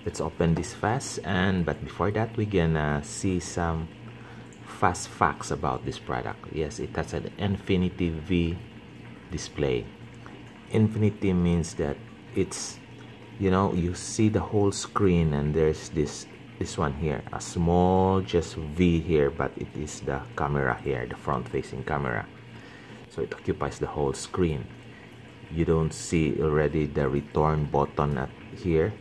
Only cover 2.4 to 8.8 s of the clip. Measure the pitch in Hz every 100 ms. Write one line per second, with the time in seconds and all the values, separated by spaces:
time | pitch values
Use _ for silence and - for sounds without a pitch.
2.4 | 107 98 82 80 76 73 73 - 98 90
3.4 | - - 85 82 82 - - - - -
4.4 | - - - - 98 87 - - 82 73
5.4 | - 71 73 64 69 - - 62 57 -
6.4 | - 78 76 - - - 82 85 - -
7.4 | 101 95 - 92 90 85 87 80 78 90
8.4 | 85 87 - -